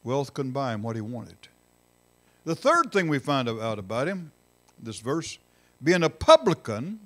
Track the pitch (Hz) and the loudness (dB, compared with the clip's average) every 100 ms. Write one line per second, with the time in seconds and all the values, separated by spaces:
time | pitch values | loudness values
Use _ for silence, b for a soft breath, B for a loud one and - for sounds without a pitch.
0 | 117 135 139 - 135 131 135 107 113 113 | -2 -4 -4 -6 -6 -4 -4 -6 -6 -8
1 | 107 120 - 87 - _ _ _ _ _ | -8 -10 -14 -20 -20 _ _ _ _ _
2 | _ _ b b - 165 269 339 302 196 | _ _ b b -6 0 2 4 2 0
3 | 170 147 135 143 120 113 110 107 95 113 | 2 0 0 0 0 -2 -4 -6 -4 -2
4 | 147 196 160 _ _ _ _ _ 113 107 | -2 -4 -10 _ _ _ _ _ -14 -10
5 | 110 160 156 - b b b b 131 180 | -4 -4 -6 -14 b b b b 2 4
6 | 160 - - 320 247 160 - 107 143 214 | 2 0 8 8 8 0 -2 -6 -6 -12